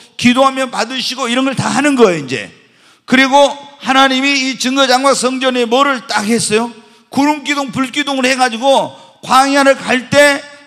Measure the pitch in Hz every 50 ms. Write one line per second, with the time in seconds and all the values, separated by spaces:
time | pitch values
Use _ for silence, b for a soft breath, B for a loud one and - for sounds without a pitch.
0 | B B B - - 240 247 254 269 269 262 262 262 247 - - 226 226 262 254
1 | 214 - 262 247 269 233 240 254 269 269 262 - 196 220 208 240 277 294 277 247
2 | 233 196 175 160 139 127 135 110 101 85 - _ _ b b b b b b b
3 | b - - 254 269 269 254 285 285 262 226 - - - - - - 202 262 262
4 | 269 269 262 254 262 277 285 269 262 262 254 196 - 247 262 277 269 247 247 254
5 | 269 277 262 - - 247 262 262 262 254 254 247 240 226 233 262 277 285 269 240
6 | 196 - 214 220 208 208 233 226 - - 208 220 233 240 233 b b b b b
7 | b _ - 247 277 294 302 302 269 277 294 285 277 262 - - 262 254 - 294
8 | 294 277 277 269 254 254 262 254 254 247 226 220 247 277 269 233 180 131 - -
9 | - - _ _ - - 226 262 269 277 277 285 277 269 269 - - - 233 254
10 | 240 - 285 285 294 294 277 285 - - - - -